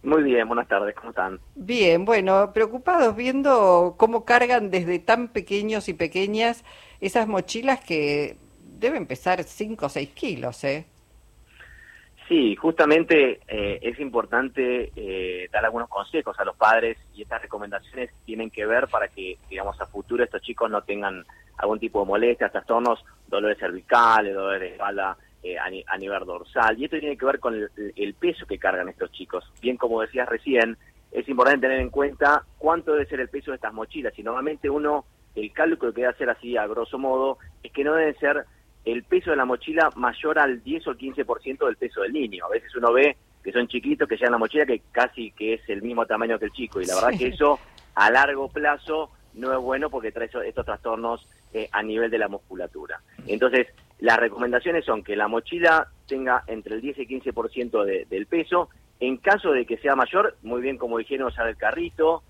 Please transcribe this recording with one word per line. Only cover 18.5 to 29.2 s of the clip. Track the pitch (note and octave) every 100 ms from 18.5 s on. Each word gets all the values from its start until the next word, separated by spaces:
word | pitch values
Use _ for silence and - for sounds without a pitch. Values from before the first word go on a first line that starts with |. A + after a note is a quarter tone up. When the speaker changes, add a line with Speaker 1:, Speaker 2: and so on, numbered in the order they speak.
| A2 G#2
Speaker 1:
ver | A#2+ C3
para | A2+ G2+
que, | - F#2 F2+ -
digamos, | F#2+ G2 -
a | G2
futuro | G2+ - A#2+
estos | A#2+ G2+
chicos | - A#2 A2+
no | G#2+
tengan | - G2+ G2+ F#2 E2+ - - -
algún | G2+ A2
tipo | A2+ G#2+
de | G2
molestias, | G2+ A#2+ A#2+ A#2+
trastornos, | G2+ - A#2 A#2+ A2+ - _ -
dolores | G2 G#2+ G2+
cervicales, | F#2+ F2+ - A#2+ A#2 A2+ G2+
dolores | G2 G2 G2
de | F#2
espalda, | F2+ G2+ G2+ F#2+ F2+ _ _
eh, | F2+ E2+
a | E2+
ni-, | F#2 -
a | F#2+
nivel | F#2+ G2 F#2
dorsal. | F2 F2 C3 A2+ A2
Y | D3
esto | D#3
tiene | D3 C#3
que | C3
ver | C3+
con | B2 A2+
el, | G#2 - G#2 F#2+
el | G2+
peso | G2+ F3 E3 -
que | G2
cargan | F#2+ F#2 F2+
estos | - -
chicos. | -